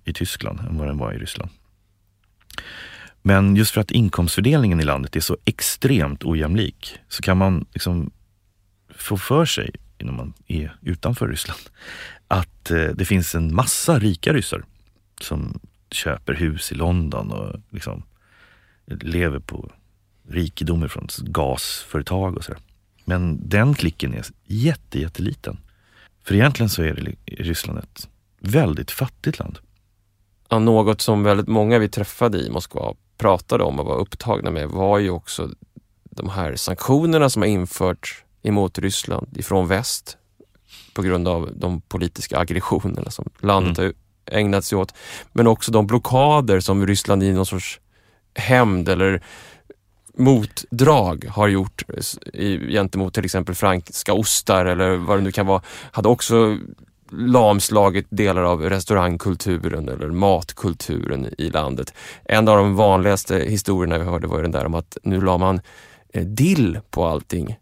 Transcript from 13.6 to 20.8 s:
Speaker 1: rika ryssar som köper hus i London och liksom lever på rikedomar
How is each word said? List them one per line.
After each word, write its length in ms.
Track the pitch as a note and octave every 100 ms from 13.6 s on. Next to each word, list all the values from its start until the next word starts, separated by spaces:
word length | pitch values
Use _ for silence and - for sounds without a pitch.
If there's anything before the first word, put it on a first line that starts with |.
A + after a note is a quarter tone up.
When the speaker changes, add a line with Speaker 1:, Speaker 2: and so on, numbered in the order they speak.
| B2 - - D#3
Speaker 1:
rika 340 | G#2 E2+ -
ryssar 300 | D3+ - - - _ _ _ _ _
som 380 | - D2+ C#2+ - - _ _
köper 420 | - E2 C#2+ -
hus 380 | C2+ E2 D2+ -
i 40 | -
London 560 | E2 F2+ D#2+ B1 G1+
och 240 | G1+ G1+ - -
liksom 340 | G#2 - G1+ - _ _ _ _ _ _ _ -
lever 540 | C2+ - E2+ E2+ C#2
på 320 | - - - - _ _ _ _ -
rikedomar 580 | D#2 E2+ - D#2 E2+